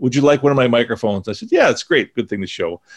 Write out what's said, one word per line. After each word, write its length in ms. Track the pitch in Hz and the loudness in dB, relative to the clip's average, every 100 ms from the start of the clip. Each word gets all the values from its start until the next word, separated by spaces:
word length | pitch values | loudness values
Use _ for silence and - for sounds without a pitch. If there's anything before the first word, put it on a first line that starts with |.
would 120 | 127 | -4
you 80 | 131 | 2
like 220 | 143 143 | 2 2
one 80 | 143 | 2
of 60 | 135 | 2
my 100 | 123 | 2
microphones?" 600 | 120 117 110 110 98 110 | 2 0 -2 -4 -4 -6
I 40 | |
said, 160 | 101 220 | -10 -2
"Yeah, 180 | 349 214 | 2 2
it's 140 | 117 | 0
great. 300 | - 151 98 - | 0 -2 0 -6
Good 120 | 104 | -6
thing 140 | 101 | -8
to 60 | 95 | -8
show." 340 | - 85 85 _ | -6 -6 -8 _